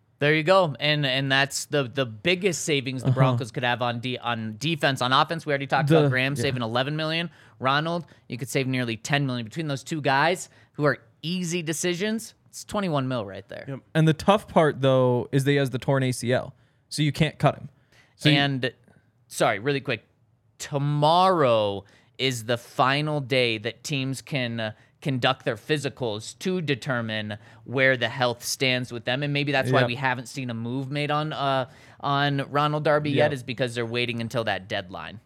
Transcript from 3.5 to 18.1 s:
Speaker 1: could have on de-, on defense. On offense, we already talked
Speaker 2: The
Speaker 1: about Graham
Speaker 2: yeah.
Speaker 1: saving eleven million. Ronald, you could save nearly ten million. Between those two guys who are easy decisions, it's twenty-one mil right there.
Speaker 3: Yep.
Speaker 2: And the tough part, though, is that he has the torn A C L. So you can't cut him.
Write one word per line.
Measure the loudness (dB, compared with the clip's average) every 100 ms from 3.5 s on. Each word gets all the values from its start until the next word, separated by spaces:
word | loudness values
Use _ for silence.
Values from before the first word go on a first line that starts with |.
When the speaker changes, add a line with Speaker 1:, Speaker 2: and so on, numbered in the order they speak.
Speaker 1:
could | -4
have | -2 0
on | -2 -4
de-, | -6 -6
on | -4 -4 -6 -6
defense. | -4 0 0 0
On | 2
offense, | 2 2 -2 -4
we |
already | -4 0
talked | 0 4
Speaker 2:
The | 6
Speaker 1:
about | 6
Graham | 2 0
Speaker 2:
yeah. | 0
Speaker 1:
saving | -2 -2
eleven | -2 -2 -2 -2
million. | -2 -2 -4 -10 -20 _
Ronald, | 0 0 0 -4 -8 -18 _
you | -10
could | -4
save | -2 0
nearly | -2 -2 -4
ten | -2 0 0
million. | -4
Between | -8 -8 -6
those | -6
two | -6 -4
guys | 2 4 4 2 -6 _ _
who | -2
are | 0 0 _ _
easy | -6 -4 -2 -4
decisions, | -4 -4 -2 -2 -4 -4 -8 -18 _
it's | -18
twenty-one | -8 -4 0 0 -2
mil | -4 -6
right | -10 -12
there. | -12 -10
Speaker 3:
Yep. | -12 -2
Speaker 2:
And | 4 4
the |
tough | 4 4 2 4
part, | 4 4 4
though, | 4 4 4 2 2
is | 0
that | 2
he | 2
has | 2
the | -2
torn | 0 2
A | 0
C | -2 0
L. | 0 -2 -12 _ _ _
So | 0
you | 0
can't | 2 0 2
cut | 2 2
him. | -8 -20 _ _ _